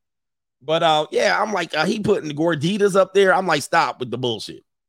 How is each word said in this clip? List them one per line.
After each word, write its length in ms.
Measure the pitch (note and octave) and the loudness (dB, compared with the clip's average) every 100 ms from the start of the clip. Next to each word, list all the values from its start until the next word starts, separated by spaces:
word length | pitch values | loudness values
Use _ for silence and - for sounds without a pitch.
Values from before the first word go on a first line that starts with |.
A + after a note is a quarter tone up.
| _ _ _ _ _ _ | _ _ _ _ _ _
But, 220 | C3+ E3 | -4 0
uh, 240 | E3 D3+ D3+ | 2 2 0
yeah, 280 | - G#3+ F3+ | -2 0 0
I'm 120 | G#3+ | -2
like, 240 | G3 E3+ D3+ | -4 -4 -2
uh, 100 | D#3 | -2
he 140 | A3+ | -2
putting 300 | G3+ F#3 D3+ | 0 -2 -2
the 40 | |
gorditas 600 | D3 E3+ D#3 D#3+ G#3 G3+ F#3+ | -2 -2 0 -2 0 2 2
up 180 | F#3 | 2
there. 220 | G3 F#3+ F3 | 4 4 2
I'm 100 | F#3 | 2
like, 160 | D3+ | -2
"Stop 380 | - E3 C3+ - | 0 0 0 -2
with 100 | B2 | -8
the 80 | A#2 | -4
bullshit." 460 | B2+ G#2+ - - - _ | -4 -4 -8 -16 -20 _